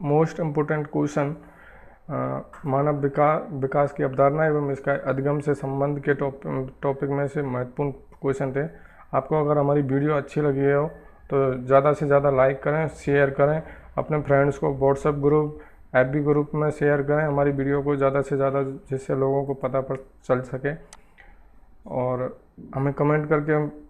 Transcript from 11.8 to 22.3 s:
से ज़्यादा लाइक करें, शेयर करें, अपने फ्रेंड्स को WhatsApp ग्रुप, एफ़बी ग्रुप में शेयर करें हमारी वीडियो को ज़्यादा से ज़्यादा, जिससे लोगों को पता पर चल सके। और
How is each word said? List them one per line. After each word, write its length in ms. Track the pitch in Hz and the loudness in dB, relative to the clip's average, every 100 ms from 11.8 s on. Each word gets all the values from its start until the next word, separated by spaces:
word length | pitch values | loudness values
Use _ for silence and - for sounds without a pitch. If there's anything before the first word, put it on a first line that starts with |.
| 147 | 6
से 140 | 143 147 | 2 4
ज़्यादा 240 | 143 143 | 4 4
लाइक 320 | 131 135 139 | 4 4 2
करें, 260 | 147 156 156 | -2 0 -2
शेयर 420 | - - 143 139 | -4 0 2 4
करें, 320 | 143 143 156 - - - - | 4 2 2 -4 -16 -8 -4
अपने 220 | - 151 | -2 -2
फ्रेंड्स 380 | 143 139 143 139 | 2 4 4 2
को 80 | 156 | -2
WhatsApp 540 | 135 135 139 156 143 | 2 2 2 0 2
ग्रुप, 360 | 143 151 151 151 - - - 127 | 2 2 0 -6 -18 -20 0 2
एफ़बी 240 | 131 151 | 2 2
ग्रुप 300 | 147 147 147 | 2 2 0
में 160 | 151 151 | -2 -2
शेयर 320 | 143 147 143 | 0 0 2
करें 220 | 139 147 | 0 0
हमारी 260 | 156 143 143 | 0 0 0
वीडियो 320 | 139 135 143 | 0 0 0
को 140 | 143 143 | 0 0
ज़्यादा 260 | 135 139 | 2 0
से 140 | 131 139 | -2 0
ज़्यादा, 260 | 135 139 | 0 0
जिससे 520 | 135 135 - 135 - | -4 -6 -8 -8 -4
लोगों 300 | 139 135 139 | -2 0 0
को 100 | 139 | -2
पता 260 | 135 127 131 | -4 -4 -2
पर 260 | 131 131 - - | -4 -8 -10 -8
चल 160 | - 127 | -2 -2
सके। 340 | 127 127 139 160 - - - - - - - - - - - | -2 -6 -6 -6 -12 -20 -20 -20 -20 -20 -20 -20 -20 -20 -8
और 540 | 131 127 123 127 | -4 -2 -4 -6